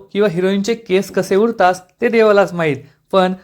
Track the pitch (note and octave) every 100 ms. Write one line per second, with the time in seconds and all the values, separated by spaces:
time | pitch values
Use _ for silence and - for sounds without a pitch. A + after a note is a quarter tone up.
0 | - G3 G#3 E3 F#3 G3+ G3+ A3+ - F#3+
1 | G3 G3 F#3 G3 A3+ A3+ F3+ F3+ - _
2 | A#3 A3+ A3 G3+ F#3 F3 D#3+ B2 - _
3 | _ F#3+ F#3 F#3